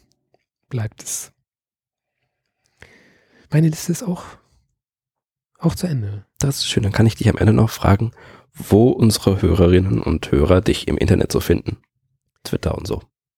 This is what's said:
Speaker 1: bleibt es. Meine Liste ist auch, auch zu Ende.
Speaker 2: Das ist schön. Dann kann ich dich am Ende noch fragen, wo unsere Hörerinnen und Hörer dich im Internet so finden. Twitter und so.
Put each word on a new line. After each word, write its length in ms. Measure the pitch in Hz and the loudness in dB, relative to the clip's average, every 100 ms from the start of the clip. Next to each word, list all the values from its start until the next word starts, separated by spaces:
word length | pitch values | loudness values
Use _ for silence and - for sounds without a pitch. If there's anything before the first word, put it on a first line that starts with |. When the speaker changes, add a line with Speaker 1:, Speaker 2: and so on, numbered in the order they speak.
| _ _ _ _ _ _ _ | _ _ _ _ _ _ _
Speaker 1:
bleibt 340 | 123 107 _ | -8 -8 _
es. 300 | - - - _ _ _ _ _ _ _ _ _ _ _ _ _ _ _ - _ _ _ _ _ _ | -14 -14 -14 _ _ _ _ _ _ _ _ _ _ _ _ _ _ _ -20 _ _ _ _ _ _
Meine 180 | 151 160 | 0 2
Liste 240 | 160 - | 0 -6
ist 100 | 170 | -8
auch, 220 | 208 175 - - _ _ _ _ _ _ _ _ _ _ _ _ | -6 -10 -10 -20 _ _ _ _ _ _ _ _ _ _ _ _
auch 180 | 165 - | -4 -4
zu 100 | 180 | -6
Ende. 400 | 139 101 101 - - | -4 -6 -10 -14 -4
Speaker 2:
Das 160 | 143 - | -4 -2
ist 100 | - | -4
schön. 160 | - | -2
Dann 100 | 101 | -2
kann 140 | - 110 | 2 2
ich 80 | |
dich 140 | - 107 | 2 0
am 80 | - | 2
Ende 160 | 104 | 2
noch 180 | 113 113 | 4 2
fragen, 400 | - - 101 117 - - - _ | 0 2 2 0 -8 -20 -20 _
wo 360 | - - 101 123 | -16 0 4 4
unsere 520 | - 113 104 - 95 | 4 2 2 -2 0
Hörerinnen 640 | 90 87 87 90 95 113 | 2 4 6 4 2 -2
und 300 | - 80 - | -2 -4 0
Hörer 280 | - 76 92 | 0 4 2
dich 280 | - - - | 2 -2 -2
im 80 | - | -2
Internet 340 | - 98 - | 2 2 0
so 80 | - | -2
finden. 360 | - - - - _ _ _ _ _ _ | -2 -2 -2 -10 _ _ _ _ _ _
Twitter 340 | - - - - | -8 -6 -4 -6
und 100 | 95 | -6
so. 160 | 107 - _ _ | -10 -10 _ _